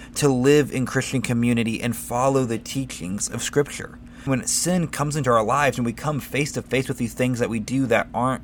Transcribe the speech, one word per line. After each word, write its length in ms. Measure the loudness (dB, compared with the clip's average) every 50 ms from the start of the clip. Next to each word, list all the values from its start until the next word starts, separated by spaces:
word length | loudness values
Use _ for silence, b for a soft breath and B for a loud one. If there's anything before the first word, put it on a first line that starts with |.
| B B -2
to 120 | 2 2 4
live 440 | 4 6 6 6 6 6 4 2
in 140 | 0 -2 -2
Christian 360 | -2 -2 -2 -2 0 -2 -2
community 580 | 0 0 2 2 2 4 2 2 2 0 -2 -2
and 160 | -2 -2 -4
follow 480 | -4 -6 -4 -2 2 2 4 4 2 2
the 140 | 0 -2 -4
teachings 720 | -6 -6 -6 -6 -6 -6 -8 -8 -6 -6 -4 -4 -4 -6
of 160 | -6 -6 -6
Scripture. 560 | -2 0 0 0 0 -4 -12 -12 -12 -14 -18 B B B B B
When 200 | -2 -2 -2 -2
sin 440 | -2 -2 0 0 0 0 0 0 -2
comes 260 | -2 -2 -2 -2 -2
into 160 | 0 2 4
our 140 | 4 4 4
lives 340 | 4 2 2 2 2 2 0
and 80 | -2
we 60 | -2
come 260 | -2 -4 -4 -4 -4 -4
face 320 | -4 -4 -2 -2 -2 -2
to 100 | -4 -6
face 260 | -4 0 0 0 0 0
with 100 | -2 -4
these 160 | -4 -4 0
things 240 | 0 0 0 2 0
that 100 | 0 0
we 120 | -2 -2
do 260 | -2 -2 0 0 2
that 220 | 4 4 2 2 0
aren't 300 | -2 -2 0 0 -2 -4